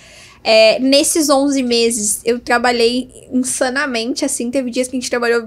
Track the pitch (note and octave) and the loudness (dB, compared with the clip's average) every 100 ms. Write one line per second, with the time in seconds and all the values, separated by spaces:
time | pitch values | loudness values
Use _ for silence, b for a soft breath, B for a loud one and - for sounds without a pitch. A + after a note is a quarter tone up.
0 | B B B B - A3 A3 - C4 C#4 | B B B B 2 6 6 4 2 2
1 | D#4+ E4+ D4 C4+ C#4+ C#4 B3 A#3 A#3 A#3 | 2 0 2 2 2 0 0 0 0 0
2 | G#3 - - A#3+ - A#3+ B3 A#3+ A#3 B3 | -4 -4 -4 -4 -2 0 0 2 0 0
3 | B3 - - B3+ B3+ - C4 B3+ D4 A#3+ | -6 -12 -6 -4 -2 -2 -2 -2 -4 -4
4 | A3+ C#4+ C#4 - A#3+ C4+ B3 A#3 B3+ C4 | -6 -4 -4 -4 -4 -4 -2 -4 -4 -6
5 | B3 B3 A#3+ A#3 | -6 -2 0 -2